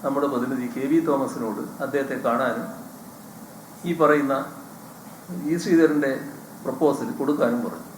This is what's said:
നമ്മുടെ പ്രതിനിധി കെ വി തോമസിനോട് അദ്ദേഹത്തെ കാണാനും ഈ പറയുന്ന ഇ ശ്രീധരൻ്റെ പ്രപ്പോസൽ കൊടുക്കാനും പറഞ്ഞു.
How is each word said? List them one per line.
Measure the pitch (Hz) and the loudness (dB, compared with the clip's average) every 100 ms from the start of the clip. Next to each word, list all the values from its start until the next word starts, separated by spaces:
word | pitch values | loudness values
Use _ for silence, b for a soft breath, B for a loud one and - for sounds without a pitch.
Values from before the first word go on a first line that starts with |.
നമ്മുടെ | 139 139 143 | 0 0 2
പ്രതിനിധി | 127 123 131 123 127 | 0 0 -2 -4 -2
കെ | 135 | 2
വി | 165 | 2
തോമസിനോട് | 160 139 127 131 113 104 - - | 4 2 0 -2 -4 -4 -6 -6
അദ്ദേഹത്തെ | 139 143 135 127 | -2 -2 -2 -2
കാണാനും | 131 123 127 113 98 - - - - - - - - - - - | 0 2 0 -2 -6 -10 -14 -16 -18 -18 -18 -18 -18 -18 -18 -8
ഈ | 175 165 | -4 4
പറയുന്ന | 147 151 139 135 139 - - - - - - - - 175 | 6 6 4 0 -2 -12 -16 -16 -16 -16 -18 -18 -10 -6
ഇ | 143 170 | -2 0
ശ്രീധരൻ്റെ | 202 165 156 147 139 127 - - - - | 4 6 8 6 0 -2 -6 -14 -16 -8
പ്രപ്പോസൽ | - 127 151 - 113 - | -6 2 4 4 -4 -2
കൊടുക്കാനും | 139 143 127 120 | 0 2 2 2
പറഞ്ഞു. | 101 - - | -2 -8 -14